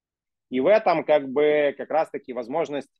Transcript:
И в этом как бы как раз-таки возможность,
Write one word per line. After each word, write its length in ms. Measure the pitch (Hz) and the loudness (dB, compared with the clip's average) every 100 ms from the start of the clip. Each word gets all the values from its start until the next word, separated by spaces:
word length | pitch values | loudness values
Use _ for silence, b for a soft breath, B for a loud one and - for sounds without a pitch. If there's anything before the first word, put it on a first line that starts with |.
| _ _ _ _ _ | _ _ _ _ _
И 120 | 127 | -2
в 60 | 147 | 2
этом 360 | 214 214 165 | 4 2 0
как 240 | - 151 135 | 2 2 2
бы 480 | 127 151 151 147 139 | 0 2 2 0 -2
как 120 | 120 | -4
раз-таки 420 | 147 160 139 - | -2 -2 -6 -10
возможность, 580 | 113 110 151 143 143 - _ | -10 -6 -4 -4 -6 -10 _